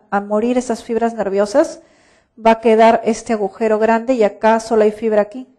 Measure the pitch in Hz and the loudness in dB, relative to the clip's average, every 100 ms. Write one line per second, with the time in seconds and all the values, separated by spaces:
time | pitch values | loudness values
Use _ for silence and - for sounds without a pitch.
0 | - 202 202 214 240 247 247 226 - 220 | -6 -6 -2 -2 -2 -2 -4 -8 -6 -4
1 | 226 226 196 196 202 285 330 - _ _ | -2 -4 -4 -2 0 0 -2 -4 _ _
2 | _ _ _ _ 226 226 233 220 226 226 | _ _ _ _ 0 2 4 4 4 4
3 | - 226 - 214 196 - 226 214 220 226 | 0 -6 -4 -4 -4 -4 -2 0 0 0
4 | 233 254 202 202 220 226 220 226 214 214 | 0 0 0 0 0 0 0 2 2 0
5 | 226 208 208 254 254 | -2 0 -2 -6 -18